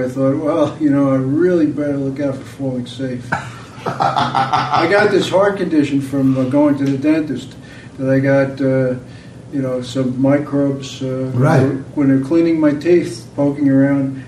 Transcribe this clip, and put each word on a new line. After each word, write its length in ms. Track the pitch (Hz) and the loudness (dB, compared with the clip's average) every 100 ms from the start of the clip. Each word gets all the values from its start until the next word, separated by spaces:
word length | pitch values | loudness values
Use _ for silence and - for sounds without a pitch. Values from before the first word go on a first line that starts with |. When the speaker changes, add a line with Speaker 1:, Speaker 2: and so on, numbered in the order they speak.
Speaker 1:
I 40 | 123 | -2
thought, 280 | 131 135 151 | 0 0 2
"Well, 380 | 147 165 147 - | 0 0 0 0
you 80 | 151 | 2
know, 220 | 139 139 | 2 2
I 20 | 135 | 2
really 520 | 131 147 180 175 147 | 0 2 2 4 2
better 280 | 135 147 139 | 0 -2 -2
look 220 | 135 135 | -4 -4
out 160 | 143 127 | -4 -4
for 80 | |
falling 420 | - - 135 123 120 | -10 -8 -6 -6 -8
safe." 380 | - 131 123 - | -8 -8 -6 -6
Speaker 2:
<laughs> 540 | - - - - - - | -8 -8 -14 -18 -10 -8
Speaker 1:
I 1000 | - 147 139 131 135 131 131 - 147 165 | -2 -2 0 -2 -2 0 -2 0 0 2
got 220 | 202 208 | 2 4
this 180 | 185 131 | 2 2
heart 280 | 175 202 196 | 2 2 0
condition 440 | 175 156 135 139 | 0 0 2 0
from, 360 | 131 139 135 135 | -2 0 2 2
uh, 60 | 127 | 2
going 320 | 143 147 135 | 2 2 2
to 60 | 139 | 0
the 120 | 135 | 0
dentist, 580 | 151 - - - - - - - - - | 0 0 0 -6 -10 -16 -20 -20 -20 -6
that 120 | 131 | 0
I 100 | 135 | 2
got, 400 | 135 139 135 135 | 4 2 2 0
uh, 340 | 135 131 127 127 - - - - - | 0 2 0 -2 -8 -20 -20 -20 -10
you 80 | 143 | -6
know, 200 | 131 127 | -4 -4
some 400 | 123 135 123 123 | -6 -4 -2 0
microbes, 800 | 135 147 147 139 139 135 - - | 2 2 0 0 0 -2 -6 -8
uh, 280 | 131 131 131 | -6 -4 -4
Speaker 2:
Right. 280 | 123 143 139 - - - - | 2 4 4 2 -2 -6 0
Speaker 1:
when 120 | 269 | 2
they're 160 | 135 - | 2 2
cleaning 340 | 165 165 160 | 2 2 4
my 120 | 151 | 2
teeth, 540 | 143 165 175 127 - - - | 2 4 2 2 -8 -12 -2
poking 340 | 143 143 143 | 0 2 2
around, 540 | 135 139 139 135 135 | 4 4 2 0 -4